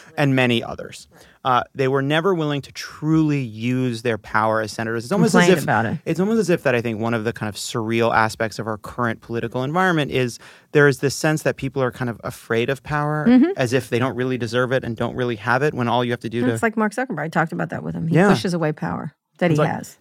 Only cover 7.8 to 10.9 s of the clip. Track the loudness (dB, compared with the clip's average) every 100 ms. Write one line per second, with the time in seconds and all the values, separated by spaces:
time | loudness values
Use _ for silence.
7.8 | -2 2 2 4 2 0 -6 -6 -8 -8
8.8 | -8 -4 -2 -4 -6 -6 -4 -4 -2 0
9.8 | 2 2 0 0 -2 -4 -16 -20 _ 4
10.8 | 6